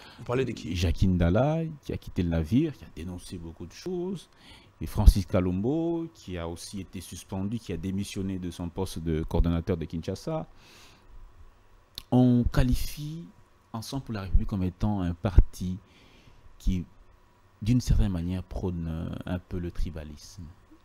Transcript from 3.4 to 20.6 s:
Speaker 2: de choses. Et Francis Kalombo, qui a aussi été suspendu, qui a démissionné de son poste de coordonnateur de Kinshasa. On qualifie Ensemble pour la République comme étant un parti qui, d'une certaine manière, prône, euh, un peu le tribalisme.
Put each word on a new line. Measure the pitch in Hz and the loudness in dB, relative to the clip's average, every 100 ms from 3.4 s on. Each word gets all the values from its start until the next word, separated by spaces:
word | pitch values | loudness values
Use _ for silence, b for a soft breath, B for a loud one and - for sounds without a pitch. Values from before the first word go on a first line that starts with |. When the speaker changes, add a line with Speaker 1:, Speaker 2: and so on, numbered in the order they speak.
| 82 82 85 | -12 -14 -16
Speaker 2:
de | |
choses. | - 175 180 180 185 - B B B B - | -12 -8 -6 -6 -8 -12 B B B B -10
Et | - | -4
Francis | - 98 104 - | 4 6 6 4
Kalombo, | 98 90 92 110 160 165 170 165 | 0 2 0 0 0 0 -2 -6
qui | - - 90 | -10 -10 -8
a | 82 | -8
aussi | 85 - 101 | -8 -12 -12
été | 90 95 | -12 -12
suspendu, | - 90 - 98 98 117 | -14 -14 -10 -6 -6 -6
qui | - | -6
a | 82 | -6
démissionné | 95 95 98 104 95 92 | -4 -4 -6 -6 -6 -6
de | 90 | -6
son | 82 87 | -8 -8
poste | - 95 - | -6 -6 -4
de | 82 78 | -2 -2
coordonnateur | 80 85 82 82 82 85 | 0 2 4 2 0 -2
de | |
Kinshasa. | 76 82 87 95 - 160 - - b b b b b b - - - - _ - _ - - | -4 -8 -6 -6 -4 -6 -6 -14 b b b b b b -20 -20 -20 -20 _ -20 _ -20 0
On | 123 127 120 | 4 6 6
qualifie | 117 - 127 120 - - 147 160 175 - - _ _ | 4 4 4 4 0 -4 -10 -10 -14 -20 -20 _ _
Ensemble | 113 107 135 | -10 -8 -8
pour | - | -6
la | 107 | -6
République | 95 87 110 | 4 4 6
comme | 101 | 0
étant | 90 - 107 101 | -2 0 0 2
un | 87 | 0
parti | 85 104 85 - - 92 92 - b b b b b b - | -2 4 6 6 4 -6 -6 -10 b b b b b b -6
qui, | - 92 - - - - _ _ _ - | 0 0 -2 -12 -20 -20 _ _ _ -6
d'une | 104 123 | 2 4
certaine | - - 107 | 6 4 4
manière, | 87 87 92 | 2 -2 -4
prône, | - - 92 87 82 | -6 -6 -4 -4 -4
euh, | 80 85 - - | -4 -6 -8 -6
un | 90 | -6
peu | - 92 | -6 -6
le | 87 | -6
tribalisme. | - 78 78 76 73 - - 78 - | -2 -4 -4 -12 -14 -16 -16 -16 -16